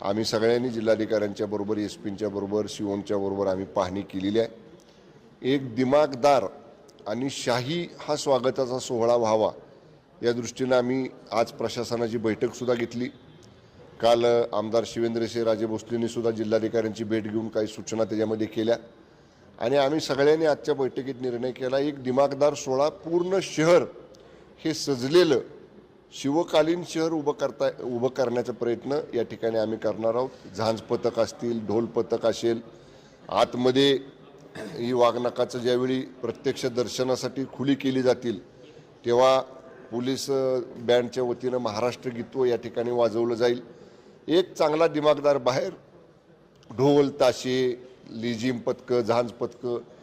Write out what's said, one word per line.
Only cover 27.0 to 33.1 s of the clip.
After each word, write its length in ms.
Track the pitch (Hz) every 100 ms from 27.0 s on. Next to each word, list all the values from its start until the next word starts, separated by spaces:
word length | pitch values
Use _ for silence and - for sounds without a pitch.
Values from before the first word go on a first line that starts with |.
| 160
उभं 220 | 160 143
करता, 360 | 139 139 - 135 -
उभं 260 | 120 120 120
करण्याचा 440 | 127 117 123 117
प्रयत्न 420 | 110 120 113 127 143 -
या 80 | 120
ठिकाणी 340 | 110 110 117 113
आम्ही 220 | 110 110
करणार 360 | 110 101 113
आहोत. 420 | 117 131 - - 98
झांज 240 | 110 113
पथक 380 | - 117 117 113
असतील, 480 | 107 - 120 117 104
ढोल 180 | 104
पथक 420 | 117 - 110 113 117
असेल, 340 | 104 117 117 - - - - -